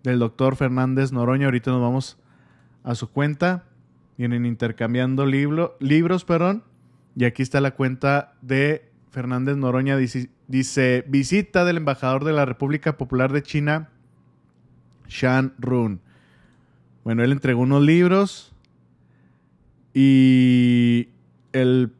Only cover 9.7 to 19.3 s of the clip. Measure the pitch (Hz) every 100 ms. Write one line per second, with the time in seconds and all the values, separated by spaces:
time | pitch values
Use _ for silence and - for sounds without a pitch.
9.7 | 127 135 139 123 127 127 _ - 131 131
10.7 | - 127 123 135 139 127 190 196 185 175
11.7 | 170 151 131 131 135 147 151 135 120 139
12.7 | 147 160 143 123 127 131 143 143 151 147
13.7 | 156 156 _ _ _ _ _ _ _ _
14.7 | _ _ _ - - 127 131 131 - 120
15.7 | 123 113 95 _ _ _ _ _ _ _
16.7 | _ _ _ - 113 123 139 131 120 127
17.7 | 143 147 165 180 190 202 - - - _
18.7 | _ _ _ _ _ _